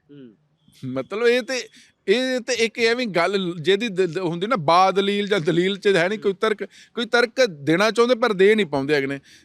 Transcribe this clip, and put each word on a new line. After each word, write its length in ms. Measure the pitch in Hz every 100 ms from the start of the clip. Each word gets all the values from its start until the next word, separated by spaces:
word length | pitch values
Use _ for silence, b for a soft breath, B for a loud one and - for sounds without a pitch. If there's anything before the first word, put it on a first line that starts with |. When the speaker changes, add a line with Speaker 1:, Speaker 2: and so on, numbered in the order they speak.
| _
Speaker 1:
ਹੂੰ। 240 | 143 123 98 _ _ _ _ 131
Speaker 2:
ਮਤਲਬ 420 | 131 127 208 240
ਇਹ 140 | 247
ਤੇ, 280 | 233 254 - b b _ -
ਇਹ 320 | 226 262 254
ਤੇ 140 | 220
ਇੱਕ 260 | 226 226 240
ਐਵੇਂ 280 | 226 240 240
ਗੱਲ 480 | 175 175 202 180 175
ਜਿਹਦੀ 260 | 151 196 233
ਦ-, 140 | 180
ਦ-, 160 | 185 156
ਹੁੰਦੀ 300 | 185 170 208
ਨਾ 80 | 254
ਬਾਦਲੀਲ 720 | 151 175 190 185 202 202 202
ਜਾਂ 120 | 202
ਦਲੀਲ 380 | 156 165 185 196
'ਚ 100 | 202
ਹੈ 220 | 190 175
ਨਹੀਂ 100 | 214
ਕੋਈ 140 | 208
ਤਰਕ, 300 | 185 220 214 196 b b
ਕੋਈ 120 | - 240
ਤਰਕ 400 | 240 240 262 247
ਦੇਣਾ 460 | 147 143 170 214
ਚਾਹੁੰਦੇ 240 | 220 240 240
ਪਰ 180 | 240
ਦੇ 220 | 185 196 220
ਨਹੀਂ 100 | 170
ਪਾਉਂਦੇ 300 | 143 139 147
ਹੈਗੇ 120 | 135
ਨੇ। 120 | 139 b b